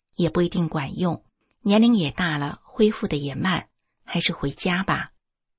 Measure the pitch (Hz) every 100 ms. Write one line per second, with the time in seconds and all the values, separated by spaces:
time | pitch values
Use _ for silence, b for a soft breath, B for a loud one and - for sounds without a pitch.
0 | _ - 170 170 175 180 165 160 135 -
1 | 180 - _ _ _ _ - 208 233 233
2 | 147 - 180 147 143 - _ - 214 214
3 | 196 147 143 139 185 175 - _ _ _
4 | - 170 - 175 143 - 185 180 190 147
5 | - _ _ _ _